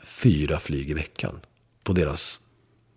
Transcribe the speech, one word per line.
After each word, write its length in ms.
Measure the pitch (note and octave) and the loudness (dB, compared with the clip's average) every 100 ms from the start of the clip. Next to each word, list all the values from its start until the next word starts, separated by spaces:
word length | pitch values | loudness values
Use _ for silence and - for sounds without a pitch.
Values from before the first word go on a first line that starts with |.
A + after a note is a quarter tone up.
fyra 540 | - - B2 D2+ D2 D2+ | -14 2 4 4 2 -2
flyg 320 | - C#2+ C#2 | -2 -4 -2
i 40 | |
veckan 460 | D2+ D#2+ - - - - _ _ _ | -4 -6 -8 -8 -8 -16 _ _ _
på 80 | - | 0
deras, 480 | F2+ D2 - - - _ _ _ _ _ | 2 2 0 -4 -6 _ _ _ _ _